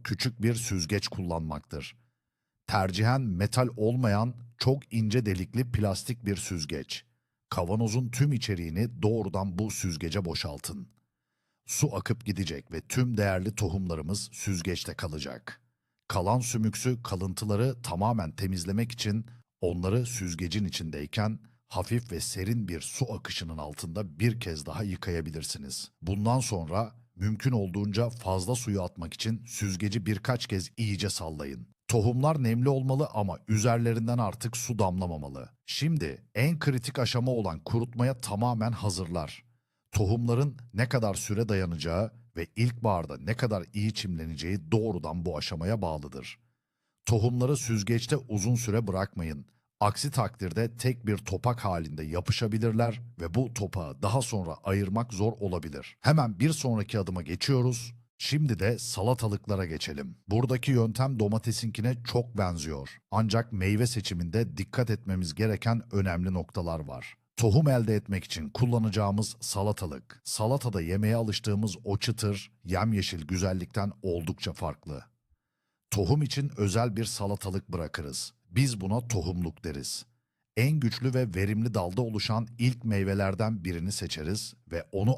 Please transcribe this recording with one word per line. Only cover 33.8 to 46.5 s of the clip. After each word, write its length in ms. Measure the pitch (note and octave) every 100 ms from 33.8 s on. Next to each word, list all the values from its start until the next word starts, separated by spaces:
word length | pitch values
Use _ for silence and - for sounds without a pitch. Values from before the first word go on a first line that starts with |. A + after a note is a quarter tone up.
| A#2 A2+ A2+ A#2+
artık 400 | G#2 - A#2 -
su 220 | - G#2+
damlamamalı. 720 | F#2+ F2+ F2+ D#2+ C#2+ C2+ B1 - -
Şimdi 580 | - D#3 D#3+ D#2 C2 - G#2
en 240 | C#3 D#3+
kritik 400 | C#3+ B2+ C#3+ C3+
aşama 320 | A#2 B2 B2+
olan 280 | A#2+ F#2+ D#2+
kurutmaya 640 | - A2+ A#2+ A#2 B2 C3+
tamamen 500 | - G#2 A#2+ A#2 A2
hazırlar. 720 | G#2+ G#2 F2 F2 F2 D2 - - _ _ _ _
Tohumların 680 | - G2 A#2 A#2+ A#2+ C#3+ - -
ne 160 | G2 A#2+
kadar 240 | B2+ A2
süre 360 | F#2+ - G#2 A2
dayanacağı 600 | G2 F2+ E2+ E2 E2+ A2 - - E2+
ve 100 | E2 -
ilkbaharda 640 | A#2+ A#2+ A2+ F2+ D#2 C#2
ne 160 | D2
kadar 320 | A#2 A#2+ G2+ E2
iyi 200 | G#2 G#2+
çimleneceği 800 | - F#2+ E2+ D#2+ D2+ E2+ G2 D#2+
doğrudan 540 | A2 A2+ F2+ D#2 F2 F2
bu 120 | D2+
aşamaya 440 | - D#2+ F2 A2
bağlıdır. 580 | F2+ D#2 C#2+ C2+ B1 - _